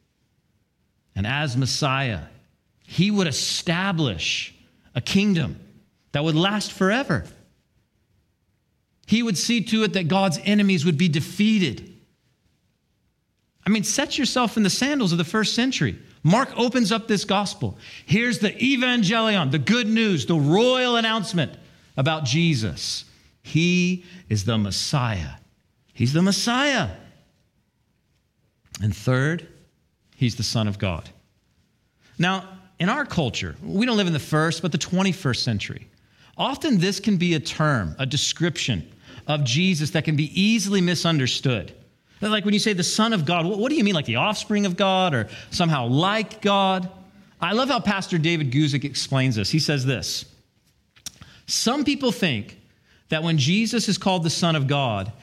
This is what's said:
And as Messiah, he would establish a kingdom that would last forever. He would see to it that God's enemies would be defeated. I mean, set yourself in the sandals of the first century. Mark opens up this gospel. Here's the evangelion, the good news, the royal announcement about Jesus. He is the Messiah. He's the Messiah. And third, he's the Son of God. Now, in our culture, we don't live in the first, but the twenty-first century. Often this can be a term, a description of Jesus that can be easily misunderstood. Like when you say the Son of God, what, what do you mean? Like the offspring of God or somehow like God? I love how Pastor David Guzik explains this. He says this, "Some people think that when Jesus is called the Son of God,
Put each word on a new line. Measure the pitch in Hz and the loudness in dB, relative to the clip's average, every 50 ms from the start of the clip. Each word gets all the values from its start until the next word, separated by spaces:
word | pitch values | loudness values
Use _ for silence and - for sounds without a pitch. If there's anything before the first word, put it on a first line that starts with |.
| _ _ _ _ _ _ _ _ _ _ _ _ _ _ _ _ _ _ _ _ _ _ _ | _ _ _ _ _ _ _ _ _ _ _ _ _ _ _ _ _ _ _ _ _ _ _
And | 98 98 | -6 -4
as | 117 135 147 156 147 117 127 | -2 -2 -2 -2 -2 -2 -2
Messiah, | 135 117 - - 160 135 131 135 139 123 107 80 76 - - - _ _ _ _ _ _ _ _ _ | -2 -2 -2 -2 0 0 0 0 -2 -2 -4 -6 -8 -14 -20 -20 _ _ _ _ _ _ _ _ _
he | - - - 180 208 | -8 0 0 2 2
would | 208 202 185 | 2 2 0
establish | 156 - - - - - - - - 165 175 190 202 190 160 156 123 92 78 - - - - - - - _ _ _ _ _ _ _ _ | 0 -2 -4 -4 -4 -4 -4 -2 -2 -2 0 0 -2 0 0 0 -2 -2 -2 -4 -4 -4 -4 -6 -10 -14 _ _ _ _ _ _ _ _
a | 123 | -6
kingdom | - - - 196 202 208 196 165 135 90 - - - - - - _ _ _ _ _ _ | -6 0 0 2 4 4 2 2 0 -2 -6 -10 -16 -20 -20 -20 _ _ _ _ _ _
that | - 143 151 | -4 -2 0
would | 165 156 | 2 2
last | 156 175 196 208 208 196 - | 2 2 2 0 -2 -4 -6
forever. | - - 190 190 214 254 277 - 165 101 82 - - - - _ _ _ _ _ _ _ _ _ _ _ _ _ _ _ _ _ _ _ _ _ _ _ _ _ _ _ _ _ _ _ _ - | -2 0 2 2 2 2 0 0 -2 -2 -4 -8 -14 -20 -20 _ _ _ _ _ _ _ _ _ _ _ _ _ _ _ _ _ _ _ _ _ _ _ _ _ _ _ _ _ _ _ _ 0
He | 208 226 | 2 2
would | 240 226 190 139 | 2 0 0 -2
see | - - 240 240 185 | 0 0 0 0 0
to | - 220 220 220 | 0 0 0 0
it | 208 165 | 0 0
that | 196 175 147 | -2 0 2
God's | 185 196 196 190 143 - - | 2 2 2 2 0 0 0
enemies | 196 208 208 202 196 190 165 135 | 2 2 4 4 4 2 4 2
would | 180 165 135 | 2 2 2
be | 185 180 | 2 2
defeated. | 143 165 - - - - 208 220 220 208 180 135 101 - - - - - _ _ _ _ _ _ _ _ _ _ _ _ _ _ _ _ _ _ _ _ _ _ _ _ _ _ _ _ _ _ _ _ _ | 2 0 -2 -4 -2 0 2 4 4 4 2 0 -2 -6 -12 -18 -20 -20 _ _ _ _ _ _ _ _ _ _ _ _ _ _ _ _ _ _ _ _ _ _ _ _ _ _ _ _ _ _ _ _ _
I | 180 | 0
mean, | 214 220 190 | 2 2 2
set | - - - 285 277 - - | 0 0 -2 -2 -2 -2 -2
yourself | 269 - - 254 247 220 - 226 | -2 0 2 0 0 2 2 0
in | 208 | 0
the | 185 | 0
sandals | - - 233 277 302 277 226 175 | 0 0 0 0 2 2 2 2
of | 170 170 | 2 0
the | 170 | 0
first | - - 220 208 196 - | 0 0 0 0 0 0
century. | 233 240 269 254 - 156 107 85 - - - - - - | 0 0 0 0 0 0 -2 -2 -6 -12 -20 -20 -2 2
Mark | 147 185 240 269 262 - - | 4 4 4 2 0 0 -2
opens | 240 247 - 254 240 180 | -2 0 2 2 2 2
up | 226 220 220 - | 0 -2 0 0
this | 214 185 - | -2 -2 0
gospel. | - 190 202 208 180 - - 127 101 - - - - - - - - | 0 0 0 0 -2 -4 -6 -6 -6 -6 -8 -16 -20 -20 -20 -2 0
Here's | - 214 240 247 220 - | 2 2 2 2 0 0
the | 202 190 | -2 -2
evangelion, | - - - 262 277 247 254 254 247 240 208 170 233 226 220 220 208 190 156 135 | -2 0 2 2 2 2 2 2 2 2 2 2 2 2 2 2 2 2 2 2
the | 135 156 | 0 0
good | 123 - 220 247 240 208 | 2 2 2 2 2 2
news, | 220 226 226 214 190 143 107 | 2 2 4 2 2 0 0
the | - 175 | 0 2
royal | 156 139 143 165 208 240 254 254 254 254 247 240 | 2 4 4 4 4 4 4 4 2 2 2 2
announcement | 233 226 220 220 226 180 - - 175 135 - - - - - - - _ _ _ | 2 2 0 0 -2 -4 -2 -2 -2 -2 -2 -6 -14 -20 -20 -20 -20 _ _ _
about | - 131 160 160 156 151 | -2 0 0 0 0 -2
Jesus. | 113 123 165 170 165 151 113 110 95 71 - - - - - - - - _ _ _ _ _ _ | 0 2 2 4 4 2 2 0 -4 -4 -6 -8 -8 -8 -8 -10 -14 -20 _ _ _ _ _ _
He | - - 147 170 175 180 180 180 180 185 175 - - - - - - | -2 0 2 2 4 2 2 2 0 -2 -4 -8 -14 -20 -20 -6 -4
is | 107 104 95 | -4 -2 0
the | 117 113 110 | 0 0 0
Messiah. | 104 98 92 - - - - 143 123 117 107 92 78 69 69 - - _ _ _ _ _ _ _ _ _ _ | 0 -2 -2 -4 -4 -2 0 0 0 0 -2 -4 -6 -8 -12 -16 -20 _ _ _ _ _ _ _ _ _ _
He's | - 117 123 143 | -2 -2 0 2
the | 165 180 | 2 2
Messiah. | 196 190 - - 233 240 254 277 294 269 233 147 92 85 - - - - - _ _ _ _ _ _ _ _ _ _ _ _ _ _ _ _ _ _ _ _ _ _ _ _ _ _ _ _ _ _ - - | 2 2 0 0 0 0 2 2 2 2 0 -2 -2 -6 -10 -18 -20 -20 -20 _ _ _ _ _ _ _ _ _ _ _ _ _ _ _ _ _ _ _ _ _ _ _ _ _ _ _ _ _ _ -10 -4
And | 98 107 92 | -4 -4 -4
third, | - - 135 127 127 135 151 165 170 - - - - _ _ _ _ _ _ _ _ _ _ _ | -2 -2 0 0 2 0 0 -2 -4 -8 -14 -20 -20 _ _ _ _ _ _ _ _ _ _ _
he's | _ 131 117 101 | _ -2 -2 0
the | - 107 | -2 -4
Son | - - 120 107 104 | -2 -2 0 0 0
of | 98 101 | -2 -2
God. | - 95 85 80 - - - - _ _ _ _ _ _ _ _ _ _ _ _ _ _ _ _ _ _ _ - | -4 -4 -4 -6 -10 -14 -20 -20 _ _ _ _ _ _ _ _ _ _ _ _ _ _ _ _ _ _ _ -2
Now, | 165 180 190 190 180 - - - - - _ _ | 0 0 0 -2 -6 -10 -18 -20 -20 -20 _ _
in | 165 190 | -2 0
our | 240 302 277 | 0 -2 -4
culture, | - - 175 151 117 92 - - 85 76 - 165 | -2 -2 0 0 0 -2 -4 -8 -8 -10 -10 -10
we | - - 190 233 | -6 -2 0 0
don't | 254 233 208 | 2 2 2
live | 202 196 | 2 2
in | 165 | 0
the | 139 | -2
first, | - - 156 151 156 165 160 - - | -2 0 0 2 2 2 0 -2 -4
but | 160 | -2
the | - 139 | -2 -2
twenty-first | - - - 180 190 190 170 - - 135 113 - - | -2 -2 0 2 2 2 0 0 -2 -2 -2 -2 -2
century. | 127 110 98 - - - - - - _ _ _ _ _ _ - - _ - | -2 -2 -2 -4 -6 -12 -14 -16 -20 _ _ _ _ _ _ -20 -20 _ -4
Often | 180 233 277 277 - 320 247 180 | -4 -4 -2 -2 0 2 2 2
this | 165 196 196 - | 2 0 -2 -2
can | - 226 202 165 | 0 0 0 2
be | 175 175 165 | 2 2 0
a | 151 | 0
term, | - - - - 156 151 143 117 92 78 76 - | -2 -6 -2 0 2 2 2 0 0 -4 -4 -4
a | 135 123 | -6 -4
description | 143 131 - - - - 160 175 - - - - 113 85 - - - - - - - - - - | -2 -2 -2 -2 -2 -2 -2 -2 -2 -2 -2 -2 -2 -4 -4 -8 -16 -20 -20 -20 -20 -14 -6 -4
of | 151 151 143 | -2 -2 0
Jesus | 120 117 156 180 190 185 147 151 139 | 0 2 2 2 2 2 0 -2 -2
that | - 160 - | -2 -2 -2
can | 165 156 | 0 0
be | 143 151 143 - 175 | 0 -2 -2 0 0
easily | 190 214 226 226 - 196 202 196 | 2 2 2 2 0 0 0 2
misunderstood. | 180 175 175 - - 170 165 147 131 120 - - - 135 123 101 - - - - - _ _ _ _ _ _ _ | 2 2 0 0 0 0 2 2 0 0 -2 -2 -2 -2 -2 -2 -4 -8 -14 -20 -20 _ _ _ _ _ _ _
Like | 202 214 214 214 185 | -4 -2 -2 0 0
when | 208 208 | 0 0
you | 202 | 2
say | 202 214 208 | 2 0 0
the | 175 175 | 0 -2
Son | - - - 220 233 226 | -2 0 2 2 2 2
of | 190 147 | 0 0
God, | 143 175 175 160 | 0 0 0 0
what, | 175 214 196 | 0 0 0
what | 214 269 | 0 0
do | 302 | 2
you | 330 214 | 2 2
mean? | 202 196 | 2 2
Like | 156 135 | 0 -2
the | - 110 120 | 0 0 0
offspring | 156 208 208 - - - 214 208 202 | 0 0 -2 -4 -4 -2 0 0 0
of | 196 175 | 0 0
God | 175 202 190 190 185 185 180 147 | 0 0 2 2 2 2 2 0
or | 117 104 - - - - - | 0 -2 -4 -8 -16 -16 -12
somehow | - - 175 165 156 139 120 117 | -4 0 0 2 2 0 0 0
like | 127 143 175 190 208 220 220 220 - - | 2 2 2 2 0 -2 -4 -6 -10 -4
God? | - 202 202 196 196 190 190 185 180 185 - - - - _ - - _ _ _ | 0 0 2 2 2 2 0 0 -4 -8 -12 -16 -20 -20 _ -20 -20 _ _ _
I | 170 175 202 | -4 -2 0
love | 233 277 262 | 0 0 0
how | 277 233 | 0 0
Pastor | 156 202 208 196 180 - 185 165 | 0 0 -2 -2 -2 -2 -2 0
David | 147 170 170 156 156 131 | 2 2 2 0 0 0
Guzik | 120 143 156 143 135 139 135 | 2 2 2 2 0 -2 -4
explains | 139 127 - - - 143 135 131 131 117 | -4 -6 -8 -6 -2 0 2 2 2 2
this. | 107 98 - | 0 0 0
He | - 156 | 0 0
says | 147 - 151 139 127 | 0 0 0 0 0
this, | 135 131 98 87 - - - - - - _ _ _ _ _ _ _ _ _ _ _ _ - _ - - - - - - - _ - | -2 -2 -2 -4 -6 -8 -8 -10 -12 -20 _ _ _ _ _ _ _ _ _ _ _ _ -20 _ -20 -18 -18 -20 -20 -20 -20 _ -6
"Some | - - - 220 254 294 269 | -4 0 0 0 0 2 0
people | 294 285 277 269 247 | 0 0 0 0 0
think | - - 196 165 127 104 - - - - - _ _ _ _ _ _ _ _ _ | 0 0 0 0 0 -2 -4 -8 -14 -20 -20 _ _ _ _ _ _ _ _ _
that | 160 156 160 | -4 -2 0
when | 170 160 151 | 2 2 2
Jesus | 123 143 180 214 233 220 233 233 - - | 2 2 2 2 2 0 0 0 0 0
is | 185 - | -2 0
called | - 202 185 180 160 | 0 0 0 2 0
the | 170 | -2
Son | - - 185 170 160 | -2 0 0 0 2
of | 156 131 131 | 0 0 0
God, | 143 143 139 123 107 98 92 98 - - | 0 0 0 0 -2 -2 -4 -6 -10 -16